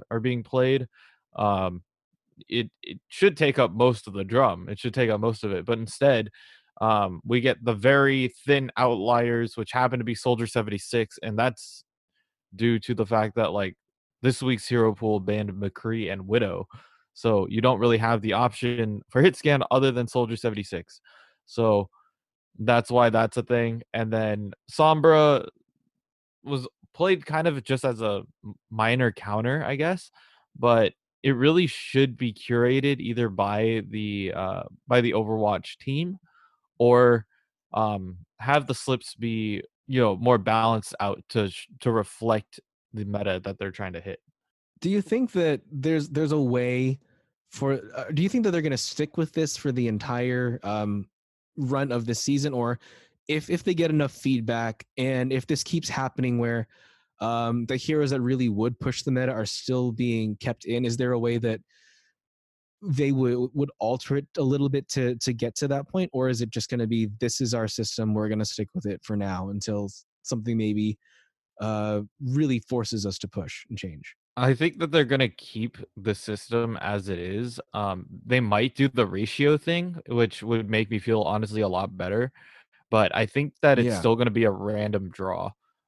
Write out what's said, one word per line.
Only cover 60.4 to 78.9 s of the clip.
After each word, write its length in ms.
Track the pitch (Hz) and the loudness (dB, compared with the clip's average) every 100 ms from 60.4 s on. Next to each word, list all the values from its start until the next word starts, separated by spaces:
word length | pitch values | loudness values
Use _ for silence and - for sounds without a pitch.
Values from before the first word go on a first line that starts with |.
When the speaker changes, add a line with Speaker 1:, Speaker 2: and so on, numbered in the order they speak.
| 123 117 | -6 -6
Speaker 2:
in, 220 | - 120 123 | -4 -2 -2
is 100 | 117 | 0
there 160 | 123 | 0
a 80 | 123 | 0
way 180 | 117 117 | 0 0
that 220 | 117 110 _ _ _ _ _ _ _ _ _ _ _ _ | 0 -4 _ _ _ _ _ _ _ _ _ _ _ _
they 300 | 202 135 139 | -4 0 2
would, 380 | 135 127 123 123 | 2 2 0 -2
would 160 | 143 143 - | -2 -4 -2
alter 360 | 110 127 - 139 | -4 -2 -2 -4
it 120 | 139 - | -4 -2
a 40 | |
little 280 | 131 139 143 | 0 2 0
bit 180 | 139 - | -2 -4
to, 280 | 139 123 117 | -2 -2 -2
to 160 | - | -4
get 200 | 117 117 - | -2 -4 -4
to 100 | 139 | -2
that 220 | 139 143 | -4 -4
point? 200 | 190 185 | -4 -2
Or 160 | 131 131 | 0 0
is 120 | 117 | 0
it 80 | 113 | -4
just 200 | 117 - | -6 -6
gonna 180 | 123 110 | -4 0
be, 220 | 113 110 107 | 0 -2 -2
"This 220 | 120 - | -4 -2
is 120 | 123 | -2
our 140 | 117 110 | -2 -2
system, 460 | - 107 - 110 | -4 -6 -2 -2
we're 160 | 107 107 | 0 0
gonna 160 | 107 104 | -2 -4
stick 240 | - 101 | -4 -6
with 120 | 180 101 | -6 -8
it 160 | 95 | -8
for 140 | - 104 | -6 -4
now 320 | 98 92 98 | -2 -4 -6
until 360 | 101 113 104 101 | -6 -4 -4 -6
s-, 200 | - _ _ | -10 _ _
something 320 | - 117 110 113 | -8 -6 -2 -2
maybe, 420 | 107 104 107 104 _ _ _ _ _ - | 0 0 -2 -4 _ _ _ _ _ -8
uh, 440 | 107 107 107 104 104 - | -4 -4 -2 -4 -6 -8
really 380 | 131 139 151 123 - | -4 0 2 0 -2
forces 360 | 123 110 110 98 | -4 -2 -4 -4
us 120 | 92 | -6
to 100 | 98 | -8
push 380 | - 90 - - | -8 -10 -10 -12
and 80 | 113 | -10
change"? 380 | 95 76 - - _ - | -10 -12 -18 -20 _ 0
Speaker 1:
I 160 | 127 | 2
think 260 | 123 165 - | 2 0 -2
that 120 | 165 | 2
they're 120 | 160 | 4
gonna 240 | 127 135 120 | 4 4 0
keep 500 | - - 110 117 - - - | -2 -12 -8 -8 -8 -18 -6
the 180 | 104 101 | -4 -4
system 600 | - 104 - 117 117 110 | -4 -8 -4 -2 -2 -4
as 320 | 98 104 95 | -4 -4 -4
it 100 | 87 | -6
is. 400 | 90 101 120 117 - | -6 -6 -6 -8 -10
Um, 320 | 107 101 92 - 92 - | -4 -4 -4 -10 -12 0
they 140 | 127 | 2
might 360 | 113 104 127 - | 4 2 2 2
do 120 | |
the 180 | 135 | 2